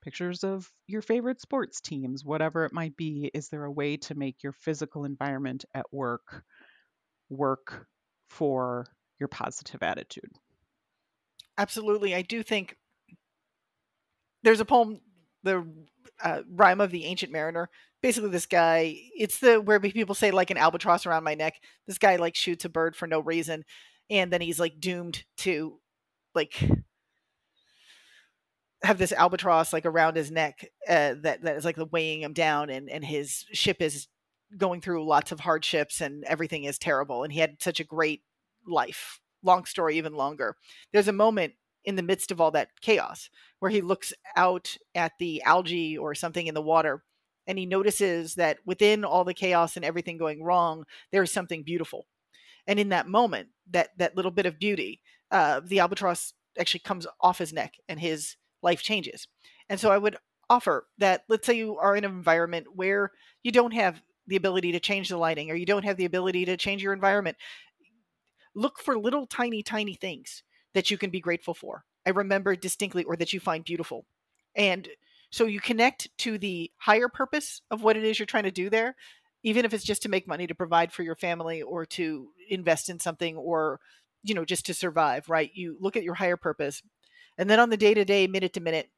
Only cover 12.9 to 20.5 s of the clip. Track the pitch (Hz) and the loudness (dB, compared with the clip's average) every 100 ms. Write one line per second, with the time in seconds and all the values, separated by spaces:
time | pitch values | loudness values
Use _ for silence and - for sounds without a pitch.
12.9 | _ _ _ _ _ _ _ _ _ _ | _ _ _ _ _ _ _ _ _ _
13.9 | _ _ _ _ _ 226 220 214 247 220 | _ _ _ _ _ 4 4 6 4 4
14.9 | 214 _ _ _ _ 190 185 165 156 156 | -2 _ _ _ _ -2 -2 -4 -16 -20
15.9 | _ - _ 175 151 - 180 196 185 202 | _ -20 _ -4 -4 -8 6 8 8 0
16.9 | 175 156 180 160 156 156 165 175 _ _ | -2 -6 -6 -6 -4 -4 -4 -8 _ _
17.9 | _ 254 233 208 175 - 175 165 165 160 | _ 0 0 -2 -4 2 4 6 4 2
18.9 | 156 240 339 214 - 254 226 208 208 196 | -4 -16 -4 -2 6 6 6 6 4 4
19.9 | 214 202 196 214 190 180 | -2 -2 2 4 4 2